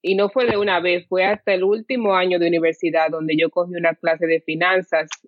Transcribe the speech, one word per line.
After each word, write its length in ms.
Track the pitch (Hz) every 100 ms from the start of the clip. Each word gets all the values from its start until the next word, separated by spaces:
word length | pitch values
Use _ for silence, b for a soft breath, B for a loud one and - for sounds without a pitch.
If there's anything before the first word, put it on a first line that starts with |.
y 120 | 170
no 140 | 196 202
fue 160 | 262 240
de 100 | 208
una 240 | 202 175
vez, 260 | 180 175 -
fue 160 | 185
hasta 300 | 190 208 -
el 80 | 185
último 520 | 190 220 220 254 214
año 240 | 190 185 180
de 100 | 170
universidad 640 | 170 165 160 165 160 160
donde 260 | 160 156 156
yo 140 | 165
cogí 240 | 180 175 175
una 180 | 170
clase 320 | 165 170 160 165
de 140 | 165
finanzas, 680 | 165 160 175 185 180 160 156 -